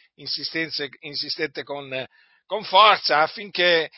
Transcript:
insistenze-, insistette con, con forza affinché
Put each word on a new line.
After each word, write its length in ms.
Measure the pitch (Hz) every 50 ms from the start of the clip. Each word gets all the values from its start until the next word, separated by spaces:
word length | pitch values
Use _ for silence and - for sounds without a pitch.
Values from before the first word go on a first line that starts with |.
| _ _ _
insistenze-, 760 | _ 147 135 - - 139 - - 160 165 151 - - 147 135 135 -
insistette 640 | - 151 143 - - 147 - - 156 147 - 156 139
con, 420 | - 143 143 139 135 131 131 123 - _ _ _ _ _ _ _
con 160 | _ 185 214 208
forza 580 | - 190 190 214 220 196 - - - 151 147
affinché 680 | 160 - - 226 208 202 - 185 175 175 170 165 156 - -